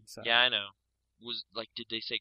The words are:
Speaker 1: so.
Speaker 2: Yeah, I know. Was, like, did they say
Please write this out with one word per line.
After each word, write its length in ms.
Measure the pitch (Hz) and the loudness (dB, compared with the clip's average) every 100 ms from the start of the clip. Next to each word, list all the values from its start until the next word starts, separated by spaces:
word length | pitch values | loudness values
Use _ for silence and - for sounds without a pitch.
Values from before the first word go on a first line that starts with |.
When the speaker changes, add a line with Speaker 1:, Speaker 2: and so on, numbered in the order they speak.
| 104 | -18
Speaker 1:
so. 160 | - 110 | -6 4
Speaker 2:
Yeah, 140 | 117 | 6
I 100 | 123 | 6
know. 180 | 113 101 _ _ _ _ _ | 2 -4 _ _ _ _ _
Was, 220 | 117 113 - | -12 -12 -10
like, 140 | 107 113 - | -10 -10 -12
did 120 | 113 | -8
they 100 | 113 | -8
say 180 | - 117 | -4 -6